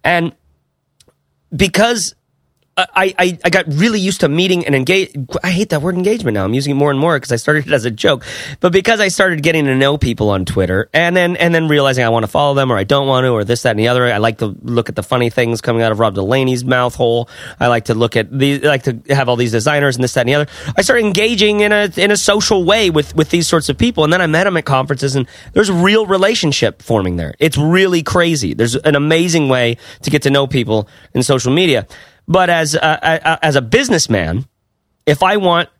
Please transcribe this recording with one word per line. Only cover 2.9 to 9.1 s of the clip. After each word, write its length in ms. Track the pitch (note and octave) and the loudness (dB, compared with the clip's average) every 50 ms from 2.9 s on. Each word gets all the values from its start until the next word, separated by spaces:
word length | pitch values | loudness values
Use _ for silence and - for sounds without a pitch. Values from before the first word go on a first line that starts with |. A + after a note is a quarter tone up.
| - F#3+ F#3+ F#3+ F#3 | 0 0 0 0 0
I, 220 | - F#3 F#3 F3+ - - | 0 0 0 -2 -2 -2
I 60 | F3 | 0
got 160 | E3+ F#3+ - D#3+ | 0 0 0 0
really 320 | C#3 D3+ G3 A#3 A3 G#3 | 0 0 2 2 0 0
used 220 | F3+ F#3+ F#3 - | -2 -4 0 0
to 60 | - D3 | 0 0
meeting 380 | C#3+ E3 F#3 F#3 F#3 F3 - | 2 0 0 0 0 -2 0
and 80 | C3+ C#3+ | 0 0
engage-, 400 | C3+ C3 B2+ F#3 F#3+ F#3 - - C#3+ C3 - - F3 - | 0 2 0 0 0 -2 -4 -8 -12 -10 -8 -8 -6 -4
I 60 | F#3 | -2
hate 160 | F3+ F3+ G#3 - | -2 -2 -2 -2
that 120 | E3+ D3 | -2 -2
word 140 | C#3 F#3 F3+ | -2 -2 -4
engagement 400 | F3+ F3+ G3+ A3 A3+ G#3 B2+ G#2+ | -2 -2 -2 -2 -2 -2 -2 -2
now. 80 | G2+ F#2+ | -2 -2
I'm 100 | G2 A2+ | -2 -2
using 180 | C3+ C3+ C#3 | -2 -2 -2
it 20 | C#3+ | 0
more 160 | C#3 C#3+ D3 | 0 0 0
and 80 | C#3 C3+ | 0 0
more 180 | D3+ E3+ D#3+ C3+ | 0 0 0 -2
'cause 100 | - - | -2 -4
I 60 | B2 | -4
started 320 | A#2 - - D3+ D3+ C3+ D#3+ | -2 0 0 0 0 0 0
it 40 | |
as 120 | D3+ B2+ G#2+ | -2 0 0
a 60 | B2+ | -4
joke. 320 | G#2+ G#2+ - F#3+ C#3+ A#2+ - - - - - - C#3 - | -4 0 0 0 0 0 -4 -14 -14 -14 -14 -14 -6 -2
But 140 | - F3+ | -2 2
because 260 | E3+ F#3+ F#3 A#3 A#3 G#3 | 2 2 2 2 0 0
I 80 | G#3 | 0
started 380 | F#3+ | -2